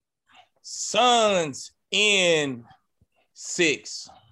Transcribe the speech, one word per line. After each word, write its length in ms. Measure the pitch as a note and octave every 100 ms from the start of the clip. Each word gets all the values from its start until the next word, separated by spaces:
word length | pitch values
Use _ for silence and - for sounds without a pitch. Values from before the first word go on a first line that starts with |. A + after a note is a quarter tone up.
| _ _ _ - _ _
Suns 1080 | - - - G3+ B3 A#3+ G#3+ F#3+ D#3+ B2 - _ _
in 760 | F#3+ G#3 G3+ F3+ E3 C#3+ A#2+ A#2 - _ _ _ _ _
six. 760 | - - - E3+ B2 - - - - _